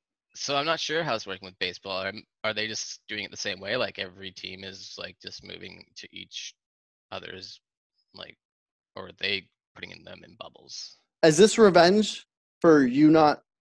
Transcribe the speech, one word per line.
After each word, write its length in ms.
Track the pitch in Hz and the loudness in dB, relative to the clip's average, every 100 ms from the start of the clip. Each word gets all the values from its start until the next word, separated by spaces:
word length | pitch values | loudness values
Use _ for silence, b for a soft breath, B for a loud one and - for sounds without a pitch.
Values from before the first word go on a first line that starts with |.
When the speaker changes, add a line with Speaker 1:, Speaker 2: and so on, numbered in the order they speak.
| _ _ _ | _ _ _
Speaker 1:
So 220 | - - 143 | -12 -6 -4
I'm 100 | 151 | -2
not 140 | 160 | -4
sure 220 | - 156 | -4 -4
how 120 | 156 | -4
it's 120 | 113 98 | -6 -6
working 200 | 95 95 | -12 -14
with 120 | 92 | -8
baseball. 400 | 90 87 98 95 | -8 -6 -8 -6
Are, 100 | 95 104 - _ | -6 -8 -16 _
are 100 | 110 | -6
they 140 | 107 107 | -4 -6
just 320 | 107 - - - | -8 -12 -14 -12
doing 160 | 107 | -10
it 60 | 98 | -10
the 60 | 101 | -10
same 240 | 104 92 | -10 -8
way? 160 | 95 123 | -6 -4
Like, 220 | 101 95 | -4 -8
every 320 | 95 92 95 | -14 -14 -18
team 320 | - 92 92 | -16 -16 -14
is, 300 | 98 95 92 - | -16 -16 -18 -16
like, 180 | 92 92 | -16 -18
just 220 | 98 - | -20 -18
moving 400 | 95 90 92 90 _ - | -18 -18 -18 -20 _ -20
to 120 | - | -20
each 420 | 95 92 - - - _ _ _ _ _ | -20 -18 -16 -16 -18 _ _ _ _ _
other's, 500 | 95 82 92 - - _ _ _ _ _ | -14 -14 -16 -18 -20 _ _ _ _ _
like, 220 | - - - _ _ _ _ _ | -20 -20 -20 _ _ _ _ _
or 140 | - 92 | -18 -18
are 40 | 87 | -8
they 300 | 95 98 87 _ _ | -4 -4 -6 _ _
putting 160 | - 90 | -20 -18
in 140 | 87 | -18
them 180 | 90 92 | -20 -20
in 120 | - - | -20 -20
bubbles? 640 | - - - - - - _ _ | -20 -20 -20 -18 -18 -20 _ _
Speaker 2:
Is 120 | 165 156 | 4 6
this 220 | 208 - | 6 8
revenge 680 | 208 175 170 208 208 - - _ _ _ | 6 8 6 4 0 -4 -16 _ _ _
for 240 | 160 151 127 | 6 6 4
you 240 | 135 151 | 4 6
not, 320 | 160 151 - _ _ | 6 4 2 _ _